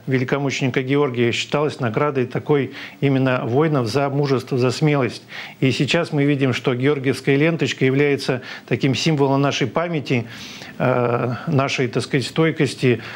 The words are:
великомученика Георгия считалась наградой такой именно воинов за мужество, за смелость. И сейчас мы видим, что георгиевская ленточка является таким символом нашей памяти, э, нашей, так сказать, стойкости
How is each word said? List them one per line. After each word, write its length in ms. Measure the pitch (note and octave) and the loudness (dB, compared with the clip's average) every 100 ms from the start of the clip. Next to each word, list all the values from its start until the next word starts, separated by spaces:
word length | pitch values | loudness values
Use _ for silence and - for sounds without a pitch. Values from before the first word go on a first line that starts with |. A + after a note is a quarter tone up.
| - | -2
великомученика 760 | C3 B2+ C#3 C#3 - C3+ C#3 | -2 0 -2 -2 -2 -2 0
Георгия 520 | B2+ C#3+ C#3+ A#2+ A#2+ | 0 0 0 2 0
считалась 480 | G#2 - D3 D3 - | 0 -2 -2 -2 -2
наградой 440 | B2 G#2+ D3 C3+ A#2+ | -2 0 0 0 -2
такой 460 | B2 - D3 B2+ - - - | -4 0 0 0 -8 -16 -4
именно 400 | C#3 C3+ C3 B2+ | 0 2 2 0
воинов 440 | B2+ B2+ D#3+ D3 A#2 | 0 2 2 2 0
за 220 | B2+ C#3 | 0 0
мужество, 480 | C#3 C#3+ B2+ A2+ C3 | 0 0 0 0 0
за 140 | B2+ | 0
смелость. 520 | A2+ D#3 C#3+ A#2 - - - - - | 2 2 2 0 -4 -14 -16 -16 -2
И 120 | C3 | 0
сейчас 420 | - C3+ E3+ E3 | 2 0 0 0
мы 100 | D3+ | 0
видим, 300 | C#3+ C#3+ C3+ | 2 2 2
что 200 | A#2 - | 0 0
георгиевская 600 | B2 C3+ D3 C3 B2 - C3+ | 2 2 2 0 0 0 2
ленточка 480 | D#3 E3 C3+ - | 2 2 -2 0
является 580 | C3 C3 C#3+ C3+ - B2+ - - - | 2 4 2 2 -2 -4 -6 -16 -4
таким 280 | B2 C#3+ B2 | 0 0 0
символом 460 | E3 D3+ C#3 C3+ | 0 2 4 4
нашей 260 | C#3 - C3 | 2 0 -2
памяти, 600 | - F3 D#3+ A#2 B2+ A2 - - - - - | -2 -2 -4 -2 -2 -2 -10 -16 -16 -14 -2
э, 540 | C3 B2+ B2 A#2+ B2+ A#2+ - | 0 2 2 0 -2 -4 0
нашей, 420 | C#3+ C3+ - B2 | 0 0 0 -2
так 140 | C3 | -2
сказать, 220 | - C#3+ A#2+ | -2 -2 -2
стойкости 760 | - D#3+ - C#3+ - C3 A#2 - | 0 0 2 -2 2 2 2 -2